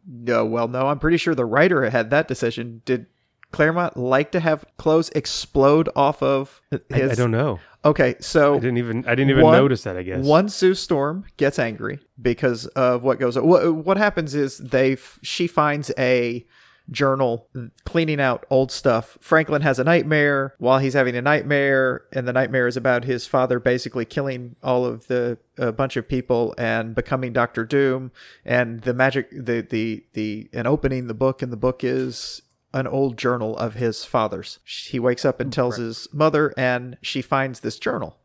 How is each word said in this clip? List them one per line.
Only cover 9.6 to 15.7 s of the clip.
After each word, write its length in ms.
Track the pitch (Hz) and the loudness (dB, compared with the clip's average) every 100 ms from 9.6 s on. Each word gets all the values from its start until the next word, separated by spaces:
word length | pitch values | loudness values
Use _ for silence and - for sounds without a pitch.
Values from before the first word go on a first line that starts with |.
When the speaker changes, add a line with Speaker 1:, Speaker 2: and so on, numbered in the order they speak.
| 139 123 | 6 0
Speaker 2:
that, 140 | - 90 | -4 -8
I 40 | |
guess. 220 | 92 110 | -6 -2
Speaker 1:
one 240 | 139 156 202 | 4 4 4
Sue 260 | - 185 | 2 2
Storm 520 | 190 - 151 143 180 202 - | 2 -2 0 0 -4 -12 0
gets 220 | 143 - | 0 0
angry 420 | 120 107 104 143 _ - | -4 -4 -10 -10 _ -4
because 440 | 123 120 127 120 120 | -2 0 0 -2 -6
of 340 | - 127 123 | 0 2 2
what 160 | 127 123 | 0 0
goes 180 | 127 123 | 0 2
on. 100 | 147 | 4
What, 280 | 180 170 | 6 4
what 240 | 160 156 196 | 0 0 0
happens 360 | 208 190 156 | 0 0 -4
is 220 | 147 139 - | -4 -4 -6
they 360 | 127 127 135 | -2 2 2
f-, 240 | 135 - - | 0 -8 -16
she 240 | - - 170 | -10 -4 -2
finds 440 | - 151 | 2 2